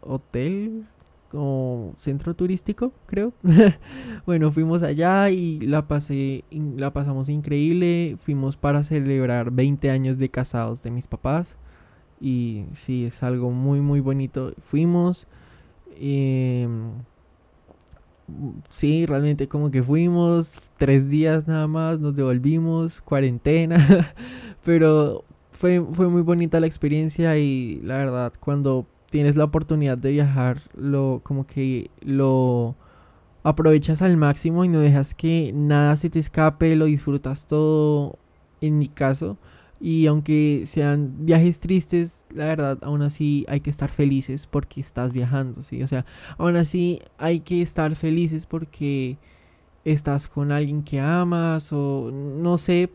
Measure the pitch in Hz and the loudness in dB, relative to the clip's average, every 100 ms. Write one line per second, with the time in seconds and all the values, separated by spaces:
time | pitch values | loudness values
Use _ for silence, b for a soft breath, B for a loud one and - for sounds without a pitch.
0 | - 135 - 123 147 196 220 220 220 _ | -10 -10 -8 -6 -4 -4 -6 -10 -14 _
1 | _ _ _ 147 139 135 127 120 98 - | _ _ _ -6 -4 -2 -4 -6 -10 -10
2 | 143 143 170 170 180 185 - 202 247 - | -6 -6 -6 -4 -2 -4 -6 -6 -6 -8
3 | - 196 220 - 180 165 214 - - 262 | -8 -4 -4 -2 6 8 8 6 -6 -16
4 | 254 220 - 170 156 151 160 170 156 147 | -14 -10 -2 0 2 2 0 0 0 0
5 | 175 196 196 185 170 156 123 151 147 147 | 2 4 2 2 -2 -4 0 0 0 -2
6 | 147 139 135 135 - 151 151 131 139 143 | -2 -4 -2 -6 -10 -8 -6 -4 -6 -4
7 | 143 135 135 151 147 143 156 175 175 170 | -4 -4 -4 -4 -2 0 0 2 2 0
8 | 165 - - 139 135 - 143 147 147 151 | -2 -6 -4 -2 -2 -2 0 0 0 -2
9 | 139 135 127 120 117 127 139 143 139 135 | 0 0 0 -2 -2 2 2 2 0 0
10 | 131 131 131 - 131 120 113 120 117 123 | 0 -2 -2 -4 -4 -4 -4 -6 -8 -10
11 | - - 131 156 175 - b b b b | -10 -8 -4 -2 -4 -12 b b b b
12 | b - 135 123 117 107 - - - 127 | b -10 -4 -2 -4 -6 -10 -12 -6 -4
13 | 120 - 127 127 123 127 139 143 143 143 | -4 -4 -4 -2 -2 -2 0 0 2 0
14 | 135 135 135 135 131 - - 143 170 175 | 0 -2 -4 -6 -8 -10 -4 0 2 2
15 | 175 180 - b b b b b - 78 | 2 -2 -8 b b b b b -20 -10
16 | 139 139 135 131 127 123 120 113 113 110 | -4 0 0 0 0 -2 -2 -4 -8 -12
17 | 120 _ _ _ _ _ _ - _ - | -16 _ _ _ _ _ _ -20 _ -20
18 | _ _ - - 135 - - - 147 160 | _ _ -18 -12 -12 -12 -14 -2 0 2
19 | 160 139 147 143 139 147 147 135 123 156 | 0 0 0 -2 -4 -2 -2 0 2 2
20 | 175 175 170 170 165 - - - 139 139 | 2 2 2 2 -2 -8 -12 -2 4 4
21 | 139 151 156 160 156 156 156 160 160 165 | 4 2 2 2 0 0 0 -2 -2 -2
22 | 147 143 131 127 139 160 165 165 165 - | -2 -2 0 0 2 0 0 0 -2 -6
23 | - 139 135 120 143 160 165 170 143 185 | -4 0 0 0 2 2 4 6 8 8
24 | 151 - - - 226 - 170 170 156 151 | 6 -6 -18 -16 -18 -6 2 6 6 6
25 | 147 101 - - _ - 180 180 165 170 | 2 -2 -12 -20 _ -2 2 2 0 0
26 | 180 175 170 175 170 165 160 - 147 151 | 2 2 2 2 2 2 0 -2 -2 0
27 | 156 147 165 151 143 131 120 71 90 131 | -2 0 2 2 2 -2 -4 -8 -6 -4
28 | 139 123 120 - - 143 139 131 - _ | -2 -2 -4 -6 -4 0 0 -2 -4 _
29 | _ 151 147 147 151 156 156 156 139 123 | _ 0 2 4 2 0 0 0 0 0
30 | 135 147 143 135 127 131 - - 143 139 | 0 2 2 2 0 -2 -8 -8 -2 0
31 | 135 127 - 139 139 139 135 127 - - | 0 -2 -4 -6 -4 -4 -2 -4 -8 -12
32 | - 135 135 131 127 123 117 - b b | -4 0 2 4 2 0 -2 -6 b b
33 | b b b _ 156 151 160 156 151 156 | b b b _ -2 2 4 4 4 2
34 | 185 165 147 143 165 170 180 160 147 143 | 4 4 4 2 0 2 2 4 6 4
35 | 139 - 160 165 139 135 147 147 147 151 | 2 -2 0 0 0 0 2 4 4 2
36 | 165 165 151 - 156 151 165 156 156 147 | 0 -2 -2 2 2 2 2 4 4 2
37 | 147 143 135 131 - 151 156 156 151 147 | 0 -4 -4 -8 -4 0 2 2 2 0
38 | 143 - _ _ _ - 156 247 - - | -2 -8 _ _ _ -6 0 0 0 -2
39 | 139 139 170 202 b b b b 165 160 | -2 -2 -6 -10 b b b b -2 2
40 | 156 151 147 151 151 143 - 160 143 143 | 2 2 2 2 2 0 -2 -2 0 0
41 | 139 135 160 165 175 170 170 185 - 175 | -2 -4 2 4 4 2 0 0 0 -2
42 | 170 - - - 151 156 139 131 - 147 | -2 -8 -16 -6 -4 -2 -2 -4 -4 -2
43 | 147 147 147 143 - 143 147 143 139 - | -2 -2 -2 -2 -2 -4 -4 -6 -4 0
44 | 143 135 131 139 - 143 - - - - | 0 0 -4 -10 -6 -6 -6 -12 -10 -6
45 | 127 123 123 139 131 117 - 123 135 131 | -4 -2 -2 -2 -4 -10 -12 -8 -4 -4
46 | - B B B 175 175 160 180 175 170 | -6 B B B 0 2 0 0 -2 -4
47 | - - 156 170 160 175 175 - 156 156 | -10 -6 -2 -2 -2 -2 -2 -2 -4 -2
48 | 160 165 165 156 - 160 160 - 143 139 | -2 0 -2 -4 -8 -10 -10 -8 -4 -4
49 | 127 143 b b b b b _ 160 147 | -4 -8 b b b b b _ -2 -2
50 | 151 143 - 143 143 147 147 151 147 139 | 0 -4 -4 -6 -2 -2 -2 -4 -4 -4
51 | 143 175 175 170 165 160 151 147 143 139 | 0 0 0 0 0 -2 -4 -4 -2 -4
52 | 117 135 143 143 175 175 - 175 180 | -6 -8 -8 -4 0 0 2 0 0